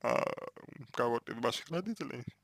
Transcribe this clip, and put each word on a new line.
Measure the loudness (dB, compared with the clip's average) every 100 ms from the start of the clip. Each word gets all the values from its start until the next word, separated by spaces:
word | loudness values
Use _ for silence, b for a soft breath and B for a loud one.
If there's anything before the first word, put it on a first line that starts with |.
а, | 4 4 4 0 -6 -10 -14 -14 -6
кого-то | 0 2 2 -2
из | 0
ваших | 2 0 -2
родителей, | -2 -2 -4 -4 -6 -8 -12